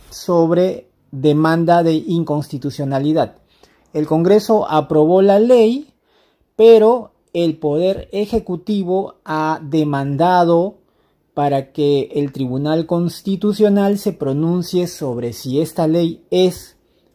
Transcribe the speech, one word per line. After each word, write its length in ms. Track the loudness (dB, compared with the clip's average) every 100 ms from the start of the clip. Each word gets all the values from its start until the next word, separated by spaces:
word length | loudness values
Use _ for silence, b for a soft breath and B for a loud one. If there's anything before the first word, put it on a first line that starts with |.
| -20
sobre 800 | -12 -2 0 2 2 0 -4 -14 _ _
demanda 720 | -2 0 2 2 2 2 2
de 100 | 2
inconstitucionalidad. 1400 | 0 -2 -4 -2 -4 -6 -8 -8 -6 -4 -2 0 0 -2 -6 b b b b b
El 140 | -6 -2
Congreso 600 | 0 2 2 2 0 0
aprobó 540 | -2 0 2 4 4
la 180 | 4 4
ley, 540 | 4 4 4 0 -8 _ _ _ _ _ _ 4
pero 560 | 6 8 6 2 -4 _ _
el 240 | -4 -2 -2
Poder 500 | -4 0 -2 -4 -6
Ejecutivo 1040 | -6 -4 -4 -4 -8 -4 -4 -2 -4 -4 -12
ha 380 | -8 -4 -4 -6
demandado 1160 | -4 -2 0 -2 -2 0 2 4 4 2 0 -6 _ _ _ _ _
para 380 | -4 -2 -2 -4
que 380 | -2 0 0 -2
el 200 | -4 -6
Tribunal 520 | -6 -6 -4 -2 -4 -2
Constitucional 1120 | -2 -4 -6 -6 -4 -2 0 2 2 0 -2
se 120 | -4
pronuncie 760 | -4 -4 -2 0 -2 -2 -4 -4
sobre 440 | -6 -8 -6 -8
si 300 | -8 -2 -2
esta 260 | -2 -2 0
ley 380 | 0 0 -4 _
es 460 | 0 2 0 -12 _ _ _ _